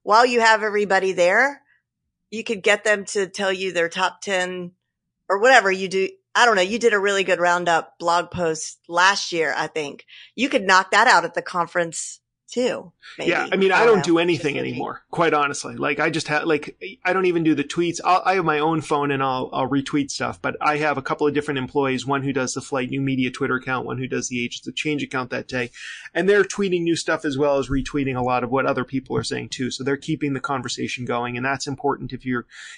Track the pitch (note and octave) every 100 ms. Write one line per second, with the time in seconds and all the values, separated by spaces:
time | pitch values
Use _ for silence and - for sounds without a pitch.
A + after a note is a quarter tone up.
0 | - G#3+ B3+ A#3+ A3+ G#3+ G#3+ G#3 G3+ F#3+
1 | F#3+ F#3 F3 G#3 C4+ C#4 _ _ _ _
2 | _ _ - G#3+ A3 G#3 G#3+ G#3 A3 G#3
3 | F#3 G#3 F#3 - G3 F#3+ F#3+ F3 E3 F#3
4 | F3+ - G3+ F#3+ F3+ F3+ F3 _ _ _
5 | _ _ - G3 A#3 B3+ G3 F#3+ F#3+ F#3+
6 | F#3+ - _ G3+ A#3+ G3+ F#3 A3+ A#3 G#3
7 | G3+ G3 F#3+ F3 F3 F3 F3 D#3+ - -
8 | E3+ E3+ E3+ F3 E3 D#3 - - - E3+
9 | F#3 G3 - E3+ D3+ - D#3 D#3+ C#3+ -
10 | - - - - C#4 C4+ G3 F#3 F#3+ G#3
11 | A#3+ F#3 E3 - E3+ F3+ E3 F3+ E3+ -
12 | - - _ _ - A#3+ B3 B2+ E3+ _
13 | - - E3 E3 C#3 F#3+ F#3+ F#3 A#3 G#3
14 | E3 E3 F3 D#3 C#3+ C#3 C3 B2 C#3+ -
15 | - - E3 D3 C#3+ D3 C3+ A#2+ C#3+ D3
16 | D#3+ D#3+ D3 D3+ D#3+ D3+ D3+ - F#3+ -
17 | F#3 F#3 F#3 E3+ D#3 C#3 C#3+ - F3 D#3+
18 | F3 F3+ - F#3+ D#3+ D3+ D#3 D#3+ D3+ D3
19 | C#3+ C#3 C3+ B2+ C3 C3+ B2+ C#3 C3+ D3+
20 | C#3 - A#2+ - C#3 - D3+ D3 D3+ C3+
21 | C3+ D#3 D3+ C#3+ D3 C#3 B2+ D3 C3+ B2+
22 | A#2+ C#3 C#3 C3+ B2+ C3+ - C3+ B2+ C3+
23 | C3+ C3 B2+ B2+ C3 B2+ C3+ B2+ B2 B2+
24 | C3 B2+ A#2+ B2 A#2+ - - - D#3 D3
25 | C3 C3+ B2 B2 - B2+ B2 - - -
26 | - D#3+ F#3 G#3 F#3+ - G3 F3+ E3+ E3
27 | - D#3+ D#3 C3+ D3 C#3 B2+ C#3 B2+ D3
28 | C3+ B2+ B2 B2+ A#2+ C3+ B2+ C3 B2 C3+
29 | - B2 A#2 B2+ A#2 - B2 - C3 C#3
30 | - D3+ C#3+ C3+ - C3+ B2 - B2 -
31 | B2 A#2+ A#2+ A#2+ C3 C#3 C#3+ C3+ C#3+ C3+
32 | C3 B2 B2+ B2 - - -